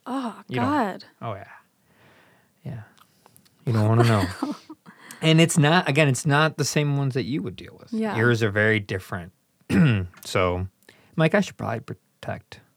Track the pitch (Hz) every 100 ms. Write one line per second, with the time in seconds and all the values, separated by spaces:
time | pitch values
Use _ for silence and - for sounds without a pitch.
0 | - 262 247 196 208 240 247 294 214 180
1 | - - 117 98 104 - _ _ _ _
2 | _ _ _ _ _ _ - 120 107 _
3 | _ _ _ _ _ _ - 110 107 113
4 | 117 110 90 92 269 - - - - -
5 | - - 160 160 165 - 147 175 160 139
6 | 151 131 156 143 156 - 147 - 147 139
7 | 139 127 104 147 156 90 - - - 220
8 | 220 196 117 117 113 101 107 110 101 98
9 | - 98 90 - _ _ - 190 160 107
10 | 90 - - 104 92 90 95 _ _ -
11 | _ - 160 202 190 - 104 113 - -
12 | _ _ - 104 - - _